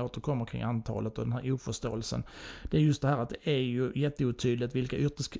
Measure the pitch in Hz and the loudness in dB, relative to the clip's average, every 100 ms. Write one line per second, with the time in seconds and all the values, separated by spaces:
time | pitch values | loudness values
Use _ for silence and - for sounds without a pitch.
0 | 123 113 147 131 113 123 113 113 117 104 | -2 -4 -2 -2 -2 -2 -2 -2 -2 -2
1 | 107 117 117 123 127 131 120 113 120 113 | -2 -2 -2 -2 0 -2 -2 -4 -4 -4
2 | - 120 - - - - - 156 151 143 | -4 -4 -6 -10 -14 -10 0 4 6 6
3 | 139 139 120 - - 139 127 120 127 - | 2 2 0 -2 0 2 2 2 0 2
4 | 143 143 127 120 127 120 123 127 127 - | 0 2 0 2 2 2 0 0 0 0
5 | 143 - - | 0 0 -6